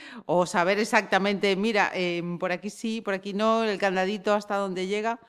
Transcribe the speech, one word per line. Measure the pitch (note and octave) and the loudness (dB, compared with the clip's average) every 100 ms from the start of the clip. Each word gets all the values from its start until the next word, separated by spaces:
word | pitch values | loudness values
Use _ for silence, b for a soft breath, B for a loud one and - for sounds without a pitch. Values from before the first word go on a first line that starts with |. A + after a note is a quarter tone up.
| B A#3+ - | B -14 0
o | F3 F3 | 2 2
saber | G3 F3 G3+ | 2 2 2
exactamente, | A#3 A3+ G#3 F#3+ G3+ G3 G3+ | 4 2 4 2 2 2 2
mira, | F#3 A3 G#3 F3 | 2 2 2 2
em, | F#3 F3+ E3+ F3 E3+ | 0 -2 -2 -4 -4
por | F#3 | -4
aquí | F3+ G#3 | -4 -8
sí, | - A3+ A3+ | -8 -6 -6
por | G#3+ | -4
aquí | G3 G3 | -6 -4
no, | G3 A3 A3+ | 0 2 2
el | A3 G3 | 0 0
candadito | G3 F#3 F#3 G#3 G#3+ | 0 0 0 -2 0
hasta | G#3 G#3 G3+ | 0 0 -4
dónde | G3 F3+ F#3 | -2 -4 -4
llega. | G#3 A3 A#3 | -2 -2 -6